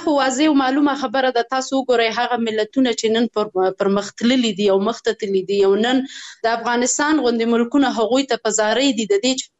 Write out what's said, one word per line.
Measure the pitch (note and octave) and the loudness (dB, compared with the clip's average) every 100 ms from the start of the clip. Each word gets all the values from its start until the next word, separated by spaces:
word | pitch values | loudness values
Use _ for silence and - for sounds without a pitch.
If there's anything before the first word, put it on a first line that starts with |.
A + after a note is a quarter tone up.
خو | E4 C#4+ | 0 0
واضح | C4+ B3 D#4 | 0 2 2
او | |
معلومه | C#4 C4 C4+ D4 C4+ | 2 2 2 0 0
خبره | B3+ C4 B3+ B3 | -4 0 0 0
ده. | |
تاسو | A#3 C4 C4 C4+ | -2 -4 -2 -2
وګورئ، | C4 A#3 A3+ A3 | 0 2 2 0
هغه | A#3+ A#3+ | -2 -2
ملتونه | A3+ A3 G#3+ C4+ B3+ | -2 -2 -2 0 0
چې | A3+ A3 A3 | 0 0 0
نن | A#3 G#3+ | 0 -2
پر-، | G#3+ F#3 F#3 F#3+ | -4 0 -2 0
پرمختللي | G3 G3+ G3+ - A#3 C4 A3+ F#3 | 0 0 -4 -2 0 2 0 0
دي | G#3 | 2
او | G3 G#3 | 2 0
مخ | A#3 A#3 | -4 -4
ته | |
تللي | A3 G3+ F#3+ F3+ | -4 -2 -2 0
دي، | G3+ G3 | 2 2
او | G3+ | 2
نن | A#3 C4 C4+ - - - | 2 0 -2 -10 -20 -6
د | A3+ | -4
افغانستان | A#3 A3+ A#3+ B3 - D4 D#4 | -2 -2 -2 -2 -2 0 2
غوندې | B3 A#3 A#3 A#3 | 0 0 0 0
ملکونه | A#3 C#4+ B3+ G3+ | 2 2 2 0
هغوی | G#3+ C4 | 0 0
ته | C4+ A3+ A3 | 0 -2 -2
په | |
زارۍ | G#3 G#3+ A3 C#4 A3 | 0 0 2 0 0
دي | G3+ | 0
د | G3+ | 0
دې | B3 C4 | 0 -4
چې | - _ | -6 _